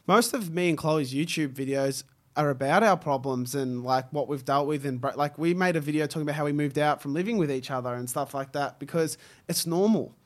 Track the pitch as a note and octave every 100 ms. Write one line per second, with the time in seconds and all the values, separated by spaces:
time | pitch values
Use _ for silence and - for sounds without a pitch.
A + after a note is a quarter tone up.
0 | - G3+ A#3 C4+ F#3 E3 F3 D#3 D#3+ D#3
1 | C3 C3+ - - D3 B2+ C3+ C#3 C3+ C3+
2 | - _ _ - D3+ C3 C3+ F3+ A3 F3+
3 | D3+ C3+ C3 B2+ B2 C#3 C3 B2 B2 C3
4 | C3 D3+ B2 C#3 B2+ C#3+ C#3+ D3 C#3+ B2+
5 | C3+ B2 C#3+ - E3 F3+ F3+ E3 C#3+ D3+
6 | D3 D#3+ D3 D3 D3 D3 D3 D3 D3+ C#3+
7 | C#3+ D3 F#3+ A3+ D3 C3 B2+ C3 B2 B2
8 | B2 D3+ C3+ C#3 C3+ D3 C#3+ - C#3 E3
9 | D#3+ - - - - E3+ E3+ E3 G#3 G3+
10 | G#2+ -